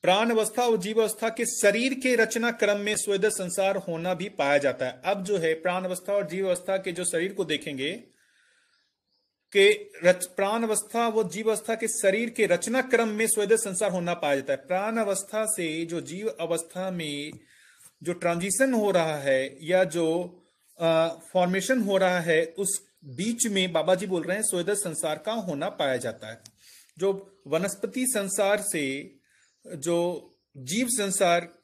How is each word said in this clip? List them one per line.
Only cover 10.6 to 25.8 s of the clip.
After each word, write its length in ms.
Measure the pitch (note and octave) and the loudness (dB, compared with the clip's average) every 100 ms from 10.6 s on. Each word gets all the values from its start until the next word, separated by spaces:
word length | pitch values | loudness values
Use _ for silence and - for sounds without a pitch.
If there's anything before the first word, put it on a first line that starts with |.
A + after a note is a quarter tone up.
अवस्था 460 | A3+ G#3 - A3+ A#3 | 0 -2 -2 -2 0
व 200 | G#3+ G3 | 0 -2
जीव 200 | F#3 A3 | -2 -2
अवस्था 260 | G#3+ - | -2 -2
के 140 | A3+ A3+ | -4 -4
शरीर 420 | - G3 G3+ A#3 | 0 2 2 -2
के 160 | A#3 G3+ | 0 2
रचना 360 | F3 F3 B3 | 2 0 -2
क्रम 260 | B3+ A#3+ A3+ | 2 2 2
में 180 | G#3 A3 | 0 0
स्वेद 300 | A3 G3+ A3 | 0 2 2
संसार 340 | G#3 F3+ G#3 | 2 -2 -2
होना 240 | F3+ F3 | 0 -2
पाया 220 | E3+ D3+ C#3 | -2 0 0
जाता 160 | C3 | 0
है। 40 | C3+ | -4
प्राण 400 | - F#3 G#3 A3+ | -2 -2 -2 -2
अवस्था 480 | G#3+ F#3+ - G#3+ | 0 -2 -4 -4
से 420 | G#3+ - E3 D#3 E3 | -4 -2 -4 -4 -4
जो 140 | E3+ | -6
जीव 280 | C3+ F3 G#3+ A3 | -6 -6 -6 -6
अवस्था 500 | E3+ E3 E3 F3+ F#3+ | -4 -4 -4 -8 -6
में 420 | F3+ D#3 C#3+ D3 - _ _ - _ - _ | -6 -6 -6 -8 -12 _ _ -20 _ -20 _
जो 100 | D3+ | -8
ट्रांजिशन 640 | F3 F3 F3 F#3+ F#3 C4+ | -2 -2 -2 -2 2 2
हो 160 | A#3+ G#3 | 4 4
रहा 260 | F3+ D#3+ D3+ | 2 2 0
है 420 | C#3 C3+ C3+ - | 2 2 0 -8
या 220 | D#3 F#3 | 0 2
जो, 520 | F#3 E3 E3 E3 F3 - _ _ _ _ | 2 2 0 0 -4 -12 _ _ _ _
अ, 280 | E3 D#3+ E3 D#3+ - | 2 4 2 -2 -2
फॉर्मेशन 480 | F#3 F3+ F#3 F#3 C4 | 2 2 2 0 0
हो 140 | G3+ F#3+ | 2 4
रहा 240 | F#3 F3+ | 4 2
है 240 | E3 D#3+ | 4 2
उस 440 | E3 F3+ F#3+ - _ _ | 2 -2 -4 -4 _ _
बीच 420 | C#3+ B2+ G3+ A#3 A#3 | -18 -6 -4 0 0
में 260 | G3 F#3 | 2 2
बाबा 220 | E3+ D#3 | 2 2
जी 120 | F#3 G3+ | 2 2
बोल 160 | F#3 | -2
रहे 140 | D#3 G3 | 0 -2
हैं 80 | |
स्वेद 300 | G#3+ F#3 E3+ | 0 -2 0
संसार 440 | G3+ F3+ D#3 D#3+ D3+ | 0 -2 -4 -4 -4
का 140 | A3 | -4
होना 360 | A3+ F#3 C#3+ E3 | -4 -4 -4 -4
पाया 280 | - | -2